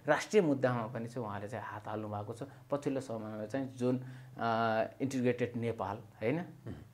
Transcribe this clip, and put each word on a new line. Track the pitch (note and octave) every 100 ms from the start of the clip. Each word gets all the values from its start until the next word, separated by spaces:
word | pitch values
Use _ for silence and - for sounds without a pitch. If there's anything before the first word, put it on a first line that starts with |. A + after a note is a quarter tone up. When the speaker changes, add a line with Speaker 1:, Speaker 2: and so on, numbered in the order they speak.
| -
Speaker 1:
राष्ट्रिय | D3 - G#3+
मुद्दामा | E3 C3+ B2+ A#2+ A2+
पनि | B2 A2+
चाहिँ | - A2
उहाँले | G2+ G2+
चाहिँ | A2 -
हात | G#2 G#2+
हाल्नु | G#2+ G#2+
भएको | G#2 G#2
छ। | A2 C#3 - -
पछिल्लो | C#3+ C#3+ C3+
समयमा | B2 A2+ G#2+ G#2+ G#2+
चाहिँ | C#3 C3
जुन, | A#2 B2 B2 B2+ - - -
अ, | A#2 A2+ A2+ A2+ - -
इन्टिग्रेटेड | C3+ C3+ B2 A#2+ A#2+ A#2
नेपाल, | A#2 G#2+ F#2+ G#2+ - -
होइन? | A2 D3+ F3 - -
Speaker 2:
उम्। | F2+ -